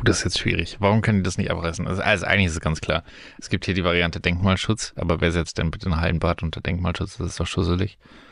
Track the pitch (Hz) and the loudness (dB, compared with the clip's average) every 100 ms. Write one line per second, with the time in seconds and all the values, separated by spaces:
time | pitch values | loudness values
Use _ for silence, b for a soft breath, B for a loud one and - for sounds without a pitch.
0 | - 90 90 - 92 87 85 - 101 110 | 2 2 0 -2 -2 -2 -4 2 4 4
1 | 113 101 90 101 95 85 85 82 80 92 | 4 2 2 -2 -2 -2 -4 -4 -4 0
2 | 104 95 - 98 90 80 - 78 - 80 | 2 2 2 2 2 0 -2 -2 -2 -2
3 | - B B B - 104 - 92 87 87 | -4 B B B -4 -4 -2 0 2 2
4 | 85 82 87 87 95 92 - 110 - - | 2 0 -2 2 2 2 0 -2 -4 -4
5 | 85 82 85 85 78 92 85 - 92 82 | 0 2 2 0 -2 -2 -2 -2 -2 0
6 | 85 85 85 82 82 - - 90 90 - | 0 2 0 0 -4 -4 -4 -2 -2 -2
7 | 90 - 85 - 90 - 87 87 98 - | -6 -6 -6 -4 -4 0 0 0 -2 -6
8 | b b b | b b b